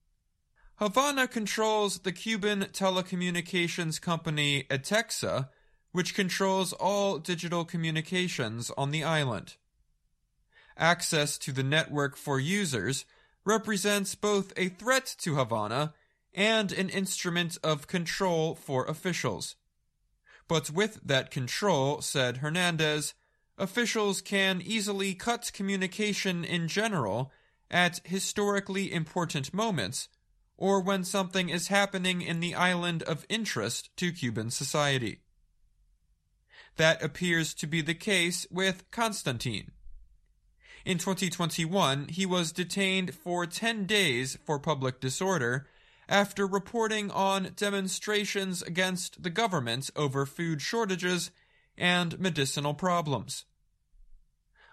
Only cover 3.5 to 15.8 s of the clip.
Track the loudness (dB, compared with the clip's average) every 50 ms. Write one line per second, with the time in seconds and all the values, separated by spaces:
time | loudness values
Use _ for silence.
3.5 | 0 0 0 0 0 -2 -2 -2 -2 -4 -2 -2 -2 0 0 -2 0 2 2 2
4.5 | 2 2 0 -2 -4 -4 -2 0 0 0 0 0 -4 -4 -2 0 0 0 -2 -4
5.5 | _ _ _ _ _ _ _ _ -4 -4 -2 -2 0 0 0 0 0 0 2 2
6.5 | 2 2 0 0 -2 -2 0 0 2 2 2 0 0 -2 -4 -4 -4 -4 -4 -2
7.5 | -2 -2 -2 -2 -2 -2 -2 0 0 -2 -2 -2 0 0 0 0 0 -2 -2 -2
8.5 | -4 -6 -6 -6 -4 -4 -2 -2 0 0 0 2 2 2 2 0 -2 -4 -6 -10
9.5 | -16 -20 _ _ _ _ _ _ _ _ _ _ _ _ _ _ _ _ _ _
10.5 | _ -20 -20 -14 -4 2 4 4 4 2 0 0 2 2 2 2 -2 -6 -6 -4
11.5 | -2 -2 0 2 2 2 2 2 0 -2 -2 -2 -2 -6 -4 -2 0 0 0 0
12.5 | 0 0 0 0 0 0 0 -2 -2 -4 -6 _ _ _ _ _ _ _ 0 2
13.5 | 2 2 2 0 -2 0 2 2 2 2 0 -2 -4 -2 0 2 2 2 0 -2
14.5 | -2 -2 -2 -2 -2 -2 0 2 2 2 2 -2 -8 -6 -4 0 0 0 0 0
15.5 | 0 -2 -2 0 0 -2